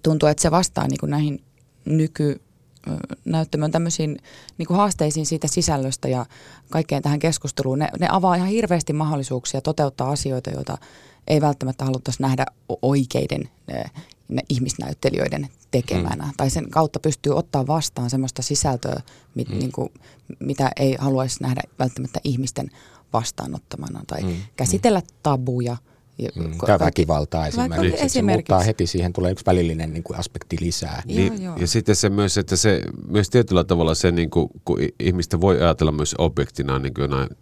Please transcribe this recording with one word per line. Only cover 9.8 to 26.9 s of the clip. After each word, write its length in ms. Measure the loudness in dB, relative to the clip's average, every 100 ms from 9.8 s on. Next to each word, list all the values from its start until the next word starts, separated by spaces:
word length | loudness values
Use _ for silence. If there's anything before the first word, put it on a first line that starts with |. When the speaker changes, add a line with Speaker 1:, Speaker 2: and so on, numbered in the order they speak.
| -2 0 -2
Speaker 1:
asioita, 400 | -2 -2 -4 -4
joita 280 | -8 -6 -8 -10 -20 -20 _ 0
ei 120 | 2
välttämättä 440 | 4 0 -4 -4
haluttaisi 380 | -2 -2 -4 -2
nähdä 240 | 0 0 -2 _ _
o-, 100 | -2
oikeiden, 680 | 2 2 2 -2 -2 -4 -6 _ -10
ö, 140 | -8 -8 -12 -20 _ _
ne 140 | -6 -2
ihmisnäyttelijöiden 1000 | -2 -2 -4 -8 -2 -2 0 -2 -4 -8 _ _
tekemänä. 540 | -2 0 -2 -2 -4
Speaker 2:
Mm. 80 | -6 -2
Speaker 1:
Tai 140 | -2
sen 200 | -2 -2
kautta 300 | 0 0 0
pystyy 360 | -2 -2 0 0
ottaa 300 | 0 -2 0
vastaan 440 | -2 -2 -4 -4
semmoista 320 | -2 -2 -4
sisältöä, 580 | -4 0 0 -2 -4 -6 -8 -20 _
mit-, 140 | -8 -6
Speaker 2:
Mm. 100 | -4
Speaker 1:
niin 140 | -4
kuin, 160 | -4 -8 -8 -20 -20 _ -10
mitä 300 | -6 0 0 2
ei 200 | 2 2
haluaisi 380 | 0 0 0 -2
nähdä 200 | -4 -2 -4 _
välttämättä 420 | -4 -4 -6 -6
ihmisten 460 | -2 -2 -2 -6 -8 -12 -20 -20 _
vastaanottamana 880 | -4 -4 -8 -8 -10 _ -12 -10 -12 -8
tai 160 | -6
Speaker 2:
Mm. 120 | -4 -4 -8 -4
Speaker 1:
käsitellä 460 | 0 2 4 2 0 _
tabuja. 540 | 0 0 0 -2 -4 -6 _ _ _ -8
Ja 120 | -8
Speaker 2:
Mm. 100 | -4
Speaker 1:
ko-, 220 | -6 -2 4
Speaker 2:
Tai 120 | 4
Speaker 1:
kaikki 60 |
Speaker 2:
väkivaltaa 560 | 4